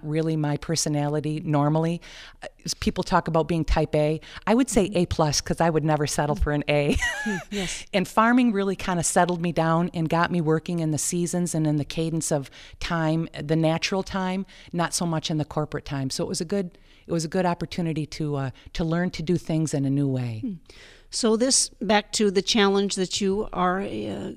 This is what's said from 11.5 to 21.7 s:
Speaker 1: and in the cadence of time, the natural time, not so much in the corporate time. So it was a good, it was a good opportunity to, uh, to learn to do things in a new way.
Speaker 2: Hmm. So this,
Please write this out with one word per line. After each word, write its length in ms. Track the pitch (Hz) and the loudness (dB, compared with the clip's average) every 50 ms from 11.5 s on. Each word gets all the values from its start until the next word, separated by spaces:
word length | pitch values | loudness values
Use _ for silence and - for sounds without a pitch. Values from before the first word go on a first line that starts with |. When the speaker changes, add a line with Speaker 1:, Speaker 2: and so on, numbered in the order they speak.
| - | 0
Speaker 1:
and 100 | 160 156 | 0 0
in 120 | 156 147 151 | 2 2 0
the 80 | 139 | -2
cadence 440 | - - - 165 165 160 165 156 - | -4 -4 -4 -2 -2 -2 -2 -2 0
of 200 | 165 143 135 - - - - - - - | -2 -2 -2 -4 -14 -20 -20 -18 -14 -10
time, 460 | - - 180 165 160 156 156 165 165 - - - | -6 -4 -2 0 2 2 2 0 -2 -4 -6 -8
the 140 | 156 147 160 | -2 0 2
natural 480 | 160 160 156 160 165 - - 202 190 190 | 2 4 2 2 0 -2 -2 -2 -2 -2
time, 420 | - - 196 185 185 185 190 196 - - - - - - | -2 -4 -4 -2 -2 -2 -4 -6 -8 -12 -20 -18 -8 -4
not 200 | 170 170 160 - | -2 -2 0 0
so 120 | - 180 | -2 -2
much 260 | 170 165 156 - - | 0 -2 -2 -2 -2
in 60 | 180 156 | -2 -2
the 80 | 147 | -2
corporate 400 | - - - 151 - - 143 - | -2 -2 -4 -4 -4 -4 -8 -8
time. 240 | - 151 139 135 131 | -6 -6 -4 -4 -4
So 140 | - - 170 | -4 -4 -4
it 20 | - | -4
was 140 | 185 - | -4 -6
a 40 | 185 | -4
good, 320 | 156 196 202 196 175 - - - - - - - - | -4 -2 -4 -4 -4 -8 -16 -20 -20 -20 -18 -8 -4
it 40 | - | -4
was 100 | 165 156 | -2 -2
a 60 | 165 | -2
good 160 | - 190 180 | 0 0 2
opportunity 600 | 180 170 175 170 147 - - 175 160 160 156 151 | 2 0 -2 -4 -8 -4 -4 -2 -2 -2 -2 -4
to, 300 | - - - 160 147 147 | -6 -6 -6 -4 -4 -2
uh, 140 | 139 135 131 - - - - - | -2 -4 -6 -8 -10 -16 -10 -6
to 100 | - 175 | -4 -2
learn 280 | 160 165 170 175 180 | 0 0 0 0 -2
to 120 | - - 160 | -2 -4 -2
do 140 | 151 180 156 | 0 0 0
things 360 | - - 165 160 160 147 - | 0 0 0 0 0 0 0
in 120 | 143 139 | 0 0
a 40 | 135 | 2
new 180 | 139 143 143 139 | 2 2 2 2
way. 320 | 131 127 123 120 113 110 | 0 0 -2 -4 -4 -6
Speaker 2:
Hmm. 120 | 110 247 190 160 - - - - - - - - - - | -6 -8 -8 -10 -14 -20 -20 -20 -20 -20 -20 -20 -18 -10
So 280 | - - - 220 220 220 | -6 0 2 2 4 4
this, 320 | 247 269 254 - - - | 2 4 4 2 2 0